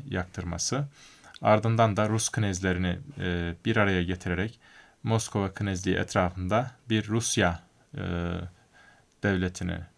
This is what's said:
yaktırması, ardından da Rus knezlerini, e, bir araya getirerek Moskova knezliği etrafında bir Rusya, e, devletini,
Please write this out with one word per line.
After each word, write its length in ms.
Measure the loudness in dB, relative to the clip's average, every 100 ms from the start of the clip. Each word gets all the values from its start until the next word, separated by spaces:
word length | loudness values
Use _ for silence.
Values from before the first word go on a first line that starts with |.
| -4
yaktırması, 800 | -4 -4 -6 -6 -4 -2 -2 -4 -8 -20 -20 -20 0
ardından 540 | 4 6 6 4 4 4
da 120 | 2
Rus 200 | 0 -2
knezlerini, 680 | 0 0 0 0 2 0 -2 -8 -6
e, 360 | -2 -2 -2 -4
bir 120 | 0 2
araya 260 | 4 2
getirerek 580 | 0 -2 -2 -2 -2 -6 -20 -20 -20 _
Moskova 520 | 0 0 0 -2 -2
knezliği 420 | -2 -4 -2 0 0
etrafında 720 | 0 2 2 0 0 0 0 -8 -2
bir 180 | -2 0
Rusya, 520 | -2 0 2 2 0 -10 _ _
e, 60 | -10 -6 -4 -4 -4 -8 -14 _ -20 -20 -20 _ _
devletini, 560 | 0 2 0 -4 -6 -6 -10